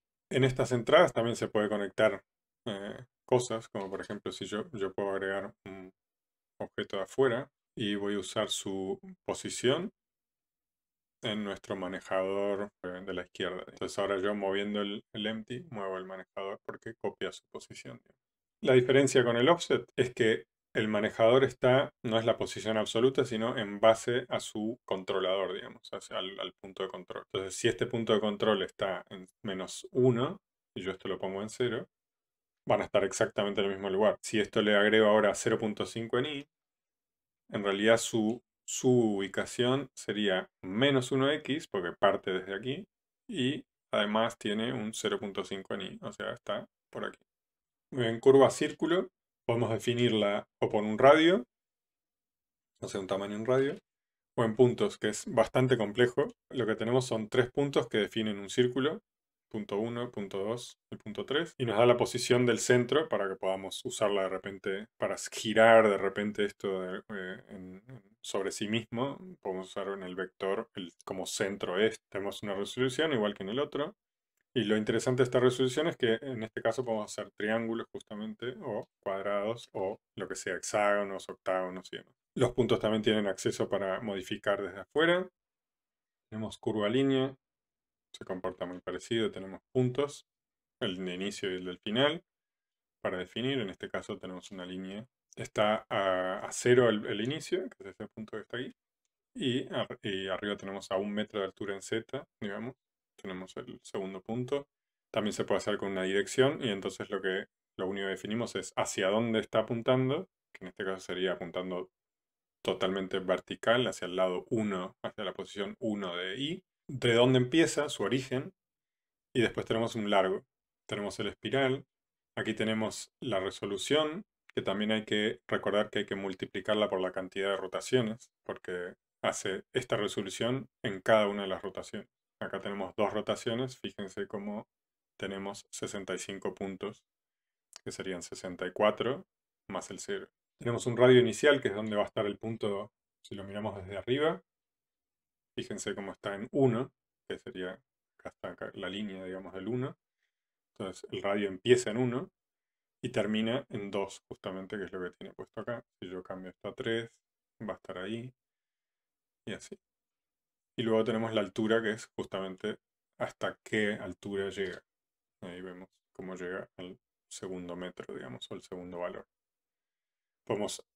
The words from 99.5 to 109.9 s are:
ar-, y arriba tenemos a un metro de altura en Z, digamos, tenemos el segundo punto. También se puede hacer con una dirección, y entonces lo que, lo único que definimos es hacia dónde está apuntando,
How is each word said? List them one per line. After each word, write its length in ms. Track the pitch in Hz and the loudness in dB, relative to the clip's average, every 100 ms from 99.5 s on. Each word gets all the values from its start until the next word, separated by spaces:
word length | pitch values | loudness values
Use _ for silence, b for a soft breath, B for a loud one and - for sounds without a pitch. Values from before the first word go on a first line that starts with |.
| 123 - | 0 -2
ar-, 240 | 135 107 - | -4 -4 -4
y 240 | 107 95 95 | -4 -4 -2
arriba 300 | 90 104 101 | -4 -2 -4
tenemos 340 | 98 98 - | -6 -10 -4
a 60 | 95 | -2
un 160 | 104 | -2
metro 260 | 104 104 107 | -4 -4 -4
de 60 | 95 | -6
altura 280 | - 101 | -6 -8
en 80 | 98 | -8
Z, 460 | - 113 113 135 - _ | -4 -6 -4 -10 -10 _
digamos, 340 | 107 101 117 - _ _ _ _ | -8 -6 -8 -12 _ _ _ _
tenemos 340 | 101 92 92 - | -10 -10 -10 -12
el 240 | - - | -12 -16
segundo 360 | - 110 95 95 | -10 -8 -8 -10
punto. 460 | - 117 123 143 143 _ _ _ _ | -6 -6 -2 -4 -4 _ _ _ _
También 200 | 110 107 | -2 -2
se 120 | - 107 | -2 0
puede 140 | 98 | 0
hacer 180 | 107 101 | 0 -2
con 140 | 98 | -2
una 100 | 95 | -2
dirección, 640 | 95 98 101 - 135 151 | 0 2 0 4 4 4
y 60 | 127 | -4
entonces 380 | 98 95 - 107 | -4 -6 -8 -6
lo 100 | 98 | -4
que, 240 | 95 95 110 _ _ - | -2 -2 -4 _ _ -6
lo 100 | 95 | -4
único 200 | 98 98 | -2 -4
que 40 | |
definimos 440 | 92 104 110 113 101 | -4 -4 -4 -2 -4
es 180 | 92 - | -6 -4
hacia 340 | 113 - 95 | -2 0 2
dónde 300 | 104 117 110 | 2 2 0
está 200 | 104 113 | 2 0
apuntando, 680 | 104 117 113 | 0 -2 2